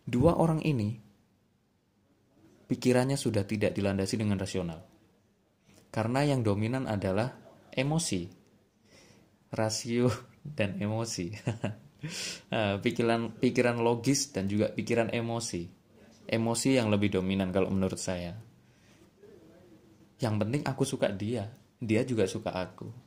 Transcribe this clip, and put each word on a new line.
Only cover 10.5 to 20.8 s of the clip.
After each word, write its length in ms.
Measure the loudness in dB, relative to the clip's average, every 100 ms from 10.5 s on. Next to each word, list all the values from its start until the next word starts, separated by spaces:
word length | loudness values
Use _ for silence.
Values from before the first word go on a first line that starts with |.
| -4 -2 -2
emosi. 480 | -2 -2 -4 -4 -6
<laughs> 520 | -6 -6 -4 -6 -8 -16 _ -12 -8 -10 -10 -6
Eh, 240 | 0 0 2
pikiran, 560 | 0 0 2 2 -2 0
pikiran 420 | 0 4 2 2
logis 480 | 2 2 2 0 0
dan 160 | -4 -2
juga 240 | 0 0
pikiran 400 | -2 -2 0 0
emosi. 560 | 0 -2 -4 -4 -8 -8 -14 _ -20 -20 -20 -2
Emosi 420 | 0 2 2 4 4
yang 80 | 4
lebih 260 | 4 4 2
dominan 320 | 2 0 0
kalau 220 | 2 2
menurut 260 | 2 0 -2
saya. 380 | -4 -4 -6 -10 -16 -20 _ _ _ -20 -20 _ -20 -20 -20 -20 -20 -20 -20 -20 -20 _
Yang 180 | -2 0
penting 240 | 0 -2
aku 240 | -2 -2